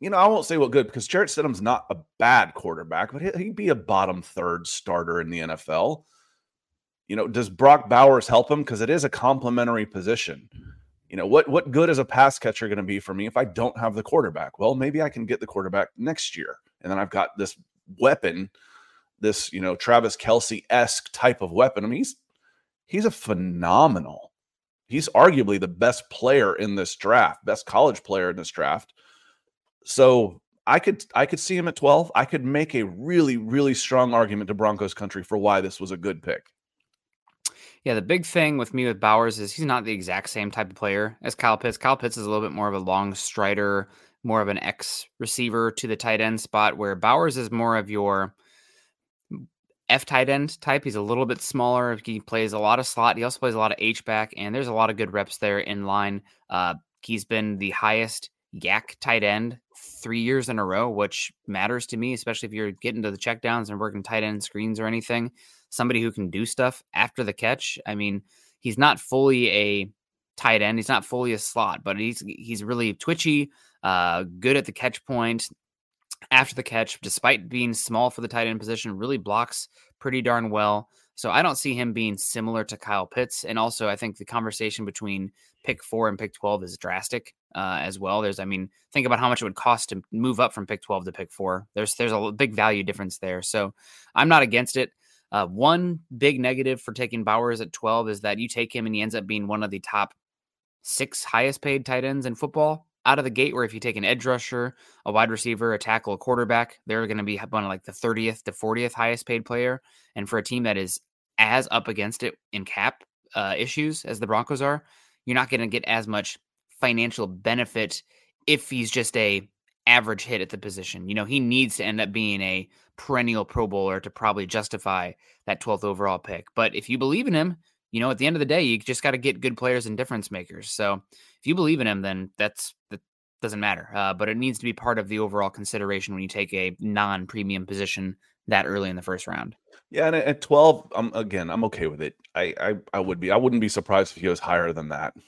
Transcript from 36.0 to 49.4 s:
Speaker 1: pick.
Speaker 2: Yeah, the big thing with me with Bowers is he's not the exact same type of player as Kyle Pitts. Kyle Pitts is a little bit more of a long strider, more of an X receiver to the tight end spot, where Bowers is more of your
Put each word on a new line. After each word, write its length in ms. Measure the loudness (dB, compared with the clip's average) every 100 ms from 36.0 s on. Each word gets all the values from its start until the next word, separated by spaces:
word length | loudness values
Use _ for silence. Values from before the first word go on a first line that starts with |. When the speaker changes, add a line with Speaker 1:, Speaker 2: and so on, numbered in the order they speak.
| -6 -6
Speaker 1:
pick. 240 | -6 -8 _ _ _ _ _ _ _ _ _ _ -12 -12 -20 _
Speaker 2:
Yeah, 100 | -2
the 80 | 0
big 220 | 2 -2
thing 340 | 0 2 2 2
with 140 | -2
me 140 | -2 -2
with 140 | 2
Bowers 400 | 4 6 4 0
is 120 | -8
he's 140 | -4 0
not 180 | 0
the 80 | 0
exact 380 | -6 -4 -6 -4
same 220 | -6 -4
type 180 | -4 -6
of 60 | -4
player 420 | -2 0 -2 -4
as 120 | -8
Kyle 220 | 0 2 2
Pitts. 180 | -2 -2
Kyle 200 | 0 0
Pitts 200 | -2 -4
is 80 |
a 60 | -2
little 160 | -2 -2
bit 80 |
more 140 | -2 -2
of 60 |
a 40 | -2
long 340 | 0 0 0
strider, 760 | -6 -8 -2 0 0 0 0 -4 _ _ _
more 180 | -2 0
of 60 | 0
an 160 | -2
X 420 | -4 -6 -8 -10 -12 -10
receiver 540 | -6 -4 -2 0 -2
to 160 | -2 -6
the 80 | -4
tight 240 | 0 0
end 200 | 0 -2
spot, 360 | -2 2 2 2
where 180 | -4
Bowers 420 | 0 2 4 2 -2
is 140 | -4
more 260 | -2 0 0
of 140 | -2
your 460 | -2 0 0 -2 _ _ _ _ _ _ _ _ _ -16 -16